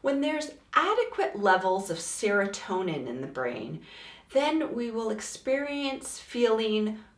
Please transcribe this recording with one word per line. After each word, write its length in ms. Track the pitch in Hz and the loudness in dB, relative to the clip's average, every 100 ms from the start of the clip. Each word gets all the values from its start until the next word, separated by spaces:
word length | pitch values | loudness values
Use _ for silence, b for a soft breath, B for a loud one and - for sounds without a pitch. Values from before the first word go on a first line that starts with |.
When 180 | 269 277 | 2 2
there's 320 | 294 311 302 - _ | 2 0 -4 -12 _
adequate 680 | - 349 466 453 - - 208 | 2 4 2 0 0 -2 2
levels 500 | 202 185 185 185 196 | 4 6 4 0 0
of 80 | 165 | -4
serotonin 1080 | - - 214 202 196 - - 185 185 147 123 | -4 -2 2 2 2 -4 -4 -2 0 -2 -4
in 120 | 123 | -6
the 60 | 135 | -6
brain, 540 | 131 123 120 117 160 B B B B B | -4 -4 -4 -8 -10 B B B B B
then 400 | 269 294 311 285 | 0 2 2 0
we 200 | 240 233 | -2 -4
will 180 | 226 220 | -2 -4
experience 1080 | 214 - - - 277 285 285 277 262 - - | -4 -6 -6 -2 0 0 -2 -4 -4 -8 -12
feeling 800 | - 240 233 220 220 214 214 214 - | -8 2 4 4 2 2 0 -4 -14